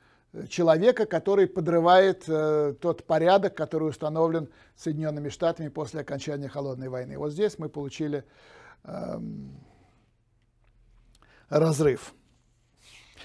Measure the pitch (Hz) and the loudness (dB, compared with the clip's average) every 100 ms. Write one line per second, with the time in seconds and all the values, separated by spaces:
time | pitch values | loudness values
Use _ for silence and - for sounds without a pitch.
0 | _ _ _ - - - 170 160 220 247 | _ _ _ -16 -10 0 4 6 6 4
1 | 214 165 - 202 185 185 165 170 165 185 | 0 -2 2 2 2 2 0 4 8 8
2 | 190 185 - 156 151 151 147 147 170 165 | 6 2 -2 0 2 2 0 -2 -4 -4
3 | - 160 165 196 196 - 151 160 156 - | 0 2 4 4 2 -4 -4 -2 -4 -4
4 | 156 160 165 165 - - _ _ 170 151 | -6 0 0 0 -4 -14 _ _ -6 -4
5 | 156 151 147 - 165 170 151 156 143 156 | -4 -6 -8 -2 -2 -2 -8 -8 -8 -8
6 | 139 139 - 143 139 147 139 127 131 127 | -8 -8 -8 -8 -8 -8 -8 -8 -8 -8
7 | 131 139 147 151 208 - 151 - 143 - | -10 -8 -8 -2 -4 -2 -10 -8 -12 -8
8 | 151 143 - _ - - - - - - | -6 -6 -10 _ -20 -20 -20 -20 -16 -12
9 | - 57 - - 135 135 - _ _ _ | -10 -10 -10 -12 -16 -20 -20 _ _ _
10 | _ _ _ _ _ _ _ _ _ _ | _ _ _ _ _ _ _ _ _ _
11 | _ _ _ _ _ 147 160 143 151 131 | _ _ _ _ _ 2 2 4 2 2
12 | - - _ _ _ _ _ _ - - | -6 -20 _ _ _ _ _ _ -20 -20
13 | - - | -20 -20